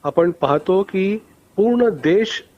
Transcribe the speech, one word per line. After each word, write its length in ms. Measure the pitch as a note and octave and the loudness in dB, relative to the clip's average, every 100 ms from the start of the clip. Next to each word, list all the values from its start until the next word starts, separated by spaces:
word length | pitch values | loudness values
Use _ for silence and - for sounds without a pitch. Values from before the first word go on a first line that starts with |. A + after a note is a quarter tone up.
आपण 280 | C#3+ E3+ E3+ | -4 0 0
पाहतो 520 | E3+ C#3 D3 - F#3 | 0 0 0 0 -2
की 340 | G3 F#3+ G3 G#3+ - _ _ - | -2 -2 -2 -4 -10 _ _ -2
पूर्ण 340 | A3 A#3+ A#3 | 0 2 0
देश 540 | D3+ D3+ F#3+ A3 - - | 0 0 2 0 -6 -12